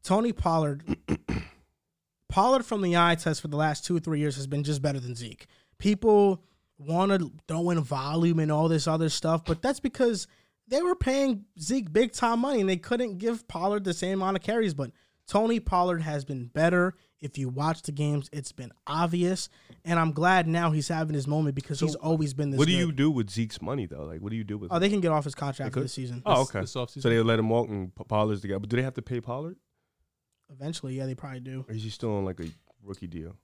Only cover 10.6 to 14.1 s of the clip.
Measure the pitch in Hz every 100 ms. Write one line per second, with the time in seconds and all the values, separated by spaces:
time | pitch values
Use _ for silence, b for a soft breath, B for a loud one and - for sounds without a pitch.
10.6 | _ 262 359 359 262 269 277 208 - -
11.6 | 156 262 185 185 226 - 240 233 262 254
12.6 | 190 180 - 240 247 185 226 233 - 170
13.6 | 190 208 190 165 185